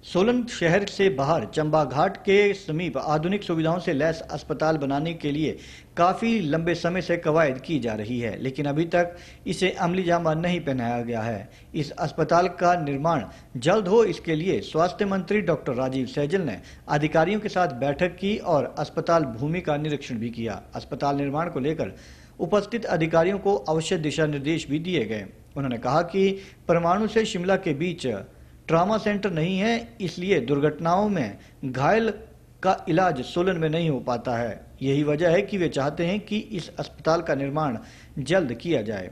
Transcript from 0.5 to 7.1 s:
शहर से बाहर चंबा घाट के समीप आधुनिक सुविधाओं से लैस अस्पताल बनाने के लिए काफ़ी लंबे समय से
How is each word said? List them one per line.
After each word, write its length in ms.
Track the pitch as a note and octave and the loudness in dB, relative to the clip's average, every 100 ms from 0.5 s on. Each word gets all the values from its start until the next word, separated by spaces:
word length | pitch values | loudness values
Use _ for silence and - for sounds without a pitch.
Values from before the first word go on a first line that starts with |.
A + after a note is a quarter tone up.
शहर 340 | - E3+ F#3 G3+ | 0 2 2 0
से 220 | - F#3+ | 2 2
बाहर 340 | C3+ C#3 E3 G#2+ | 4 2 2 0
चंबा 360 | - D3+ D#3 | -2 2 2
घाट 320 | C#3+ B2+ F#3 G3 | 2 2 0 0
के 180 | - G3 G#3 | 2 4 4
समीप 420 | G3 - D#3 F3 C3 | 0 -4 -4 -2 -4
आधुनिक 440 | D3+ D#3 E3 G3+ | 0 0 0 -2
सुविधाओं 360 | G3+ E3 D#3+ F3 | -2 0 0 0
से 140 | E3+ | 0
लैस 280 | C#3 D#3+ D#3+ - | 0 0 0 -6
अस्पताल 460 | D3+ - C#3+ D#3 D#3+ | -10 -6 -2 0 2
बनाने 360 | C#3 C#3+ D#3+ | 0 -2 -2
के 180 | D#3+ D3 | -4 -4
लिए 240 | D3 D3 - - - - - | 0 -2 -4 -12 -20 -12 2
काफ़ी 420 | F3 F#3 A3+ A3+ | 2 4 0 0
लंबे 320 | D#3 D#3+ E3 E3 | 0 0 0 0
समय 260 | E3+ F3+ | 0 -2
से 140 | E3+ | -2